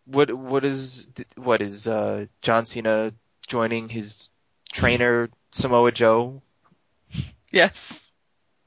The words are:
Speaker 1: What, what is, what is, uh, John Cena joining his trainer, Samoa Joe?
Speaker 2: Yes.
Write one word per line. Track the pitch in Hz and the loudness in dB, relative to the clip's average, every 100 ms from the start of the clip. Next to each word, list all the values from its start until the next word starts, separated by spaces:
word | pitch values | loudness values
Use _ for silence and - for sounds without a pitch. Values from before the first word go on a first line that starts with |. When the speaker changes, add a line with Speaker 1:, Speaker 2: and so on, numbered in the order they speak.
| - | -4
Speaker 1:
What, | 135 143 | 0 0
what | 127 131 135 139 | 0 -2 -2 0
is, | 135 131 - - - - - | -4 -8 -10 -14 -16 -16 -8
what | 127 110 | 0 0
is, | 104 101 113 | 0 -6 -4
uh, | 107 104 104 104 _ | -2 -2 -4 -8 _
John | - 113 117 | 0 0 0
Cena | 120 110 110 110 110 _ _ - | -4 0 0 -2 -8 _ _ -6
joining | 120 113 117 113 | -2 -2 -2 -6
his | 113 104 - - _ _ _ - | -10 -10 -12 -16 _ _ _ -12
trainer, | - 123 120 120 120 117 _ _ | 0 2 4 4 2 0 _ _
Samoa | - 131 123 120 | -4 2 4 4
Joe? | 117 113 113 123 135 _ _ _ _ _ _ _ - - - - | 6 4 4 2 -8 _ _ _ _ _ _ _ -10 -10 -12 -2
Speaker 2:
Yes. | 185 175 - - - - _ _ _ _ _ | 2 2 0 -8 -10 -16 _ _ _ _ _